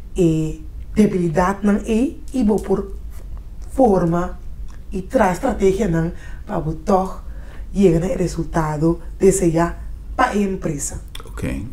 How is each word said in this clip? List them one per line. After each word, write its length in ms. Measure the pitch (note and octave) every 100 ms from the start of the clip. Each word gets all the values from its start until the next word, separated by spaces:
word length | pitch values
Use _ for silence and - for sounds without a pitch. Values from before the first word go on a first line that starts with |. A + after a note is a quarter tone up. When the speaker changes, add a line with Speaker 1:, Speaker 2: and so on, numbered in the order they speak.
| - -
Speaker 1:
eh, 460 | E3+ D#3+ D#3 - - - - -
debilidad 680 | G3+ G3 E3+ D#3 F3+ G3
nan 180 | G#3 G3+ -
e, 300 | A3 C#4 - -
y 100 | C4
bo 140 | G#3 G#3
por 300 | - G3 - - - - - - - - -
forma 640 | - B3+ F#3 E3+ E3+ F3+ - - - - - -
y 120 | F#3+
tra 280 | - C4 G3
estrategia 560 | F3 C4 G#3+ G3 F#3+ G#3+
nan 260 | E3 E3 F3+ - - -
pa 120 | F#3
bo 140 | D3+
toch 480 | D#3+ - F#3+ F#3+ - - - - - -
llega 320 | F3 G3 E3 F#3
al 120 | -
resultado 840 | F3 - D#3+ F3 D#3 D3+ D#3+ E3+ - -
de 100 | G3
ese 220 | F#3+ F3+
ya 260 | E3 E3+ - - - - -
pa 180 | B3+
empresa. 680 | G#3 G3+ F#3+ E3+ C#3+ - - - - -
Speaker 2:
Ok, 120 | - - - G#2+